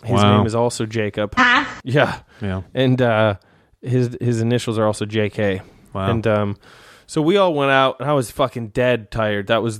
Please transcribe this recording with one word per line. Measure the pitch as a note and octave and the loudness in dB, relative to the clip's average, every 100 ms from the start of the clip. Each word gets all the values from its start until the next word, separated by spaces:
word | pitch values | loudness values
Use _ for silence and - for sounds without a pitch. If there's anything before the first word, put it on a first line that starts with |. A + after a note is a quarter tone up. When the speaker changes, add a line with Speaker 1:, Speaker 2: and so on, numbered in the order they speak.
Speaker 1:
His | A2 G2+ | -2 2
Speaker 2:
wow. | G#2 G#2 | 4 4
Speaker 1:
name | G#2+ | 2
is | A2+ | 0
also | A#2+ - A2+ | -2 -2 -4
Jacob. | A2 G#2 G#2 G#2 - B3 C4 G3 - | -2 -4 -4 -4 0 2 2 -2 -8
Yeah. | - C3+ B2 - - - | -2 0 0 -2 -16 -10
Speaker 2:
Yeah. | G2+ F#2 F2+ B2+ | -6 -6 -6 -2
Speaker 1:
And, | C3 B2+ | 0 2
uh, | B2 A2 A2 G2 _ _ _ _ | 2 2 2 0 _ _ _ _
his, | - B2 A#2+ B2 | -4 0 0 -2
his | A#2+ A#2 | -2 0
initials | A2+ A#2+ - A2 | 0 -2 -2 -2
are | G#2+ | -2
also | G#2 G#2+ | -2 -4
J | A2 G#2 | -2 -2
K. | - G#2 F#2 - - - | -2 -2 -4 -8 -20 -14
Speaker 2:
Wow. | G2+ F#2+ | -6 -2
Speaker 1:
And, | G2 A2 | -2 0
um, | G#2+ G2+ G2 - - - - _ | 0 0 -6 -14 -20 -20 -20 _
so | - | -2
we | D3+ G3+ | 2 2
all | F#3+ D3 | 2 2
went | C#3 | 2
out, | C3+ C3+ - | 4 2 0
and | C#3 | 0
I | |
was | D3 A#2 | 0 -2
fucking | - C3 B2+ A#2 | -2 -2 -2 -6
dead | A2+ B2 A#2+ G#2 | -2 0 0 -2
tired. | A#2 G#2+ G#2 G2 | -4 -2 -2 0
That | A#2 | 0
was | A2+ | 0